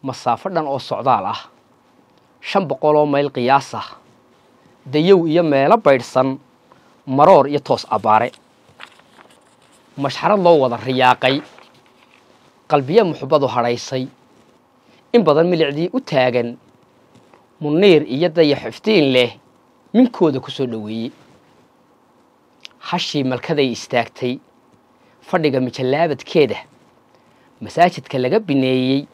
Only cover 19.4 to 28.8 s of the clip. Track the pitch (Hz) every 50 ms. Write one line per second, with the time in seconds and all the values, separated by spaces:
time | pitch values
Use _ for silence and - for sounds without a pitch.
19.4 | _ _ _ _ _ _ _ _ _ _ _ 214 254 240 - - 185 160 135 131
20.4 | - - - - 139 127 117 110 107 107 110 113 113 131 - _ - _ _ _
21.4 | _ _ _ _ _ _ _ _ _ _ _ _ _ _ _ _ _ _ _ _
22.4 | _ _ _ _ _ - _ _ - - - 175 - - - 151 139 131 127 123
23.4 | - - 170 147 139 131 117 - - - - 123 117 - _ - - 123 127 139
24.4 | _ _ _ _ _ _ _ _ _ _ _ _ _ _ _ _ _ - - 185
25.4 | 160 151 127 131 127 123 - - 135 127 131 143 170 170 143 135 - - - 170
26.4 | 147 120 104 - - _ _ _ _ _ _ _ _ _ _ _ _ _ _ _
27.4 | _ _ _ _ 113 101 - - 170 180 175 - 135 - - 135 127 127 156 220
28.4 | 220 180 143 139 131 131 131 131